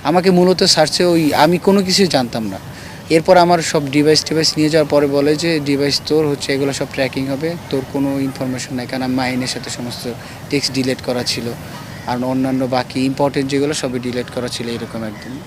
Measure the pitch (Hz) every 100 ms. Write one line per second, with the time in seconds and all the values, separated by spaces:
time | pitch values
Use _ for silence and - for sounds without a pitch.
0 | 135 180 185 180 180 185 185 170 156 -
1 | 180 170 151 135 151 180 - 196 185 185
2 | 185 143 120 120 107 95 - - - -
3 | - 160 160 180 175 175 156 160 143 147
4 | 147 151 - 156 160 160 156 156 147 147
5 | 143 143 143 151 170 160 143 139 143 135
6 | - 151 151 143 - 135 139 135 135 -
7 | 131 135 135 135 160 170 - 139 127 139
8 | 139 139 135 131 131 127 - 131 120 131
9 | 127 127 127 127 127 120 - - 120 -
10 | 123 113 - - - 143 - 135 131 127
11 | - 123 151 - 117 117 - - - -
12 | - 123 127 131 131 131 131 127 123 135
13 | 131 135 143 143 135 139 143 151 135 123
14 | 123 123 117 127 123 - 117 117 117 117
15 | 110 104 117 135